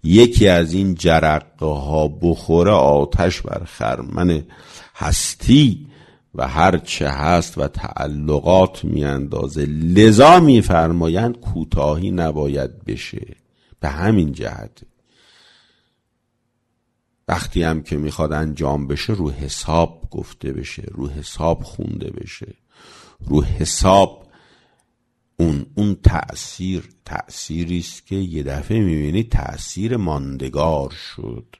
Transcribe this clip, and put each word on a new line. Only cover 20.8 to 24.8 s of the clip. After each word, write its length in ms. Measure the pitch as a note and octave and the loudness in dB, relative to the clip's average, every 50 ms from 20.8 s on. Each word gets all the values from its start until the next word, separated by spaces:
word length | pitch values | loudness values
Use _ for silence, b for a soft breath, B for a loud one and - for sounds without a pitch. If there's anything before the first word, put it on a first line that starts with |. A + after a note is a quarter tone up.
| - - | -16 -14
رو 180 | - - C2+ C#2+ | -10 -10 -10 -8
حساب 540 | C#2+ D2+ C#2+ - - - D2+ E2 E2 - - | -8 -12 -14 -14 -10 -4 -2 -2 -2 -2 -6
خونده 480 | - - - - - - - - - | -14 -10 -10 -8 -8 -8 -8 -10 -12
بشه، 420 | - - - - - - A2 G#2+ G2 _ _ b b b b b b b b b b b - | -12 -12 -14 -16 -16 -18 -18 -20 -20 _ _ b b b b b b b b b b b -8
رو 160 | - C#2 D2+ C2+ | 0 0 0 2
حساب 840 | - - - D#2+ D#2+ - - - F#2+ F#2+ G2 F#2+ F2+ - - - b b b b b b b b b b b | 0 -2 -2 -4 -4 -2 0 2 4 6 6 6 4 0 -16 -20 b b b b b b b b b b b